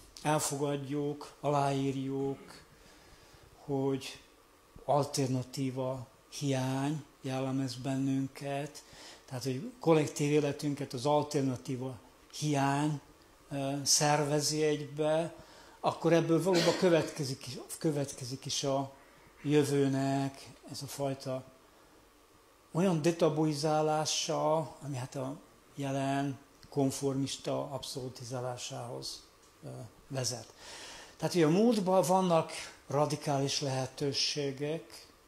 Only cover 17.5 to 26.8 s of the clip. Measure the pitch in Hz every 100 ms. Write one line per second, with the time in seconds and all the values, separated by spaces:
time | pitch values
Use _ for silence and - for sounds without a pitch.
17.5 | 170 - - 165 143 139 - 120 135 139
18.5 | - 143 135 135 - - - - - 143
19.5 | 151 131 139 135 135 135 135 135 - -
20.5 | - 311 135 135 - 139 131 131 131 -
21.5 | - - - - - - _ _ _ _
22.5 | _ _ 156 170 165 160 170 165 147 156
23.5 | 143 156 151 156 151 151 - - 147 151
24.5 | 156 139 - 139 131 123 143 131 156 -
25.5 | - - - 139 135 135 139 143 123 -
26.5 | - - 147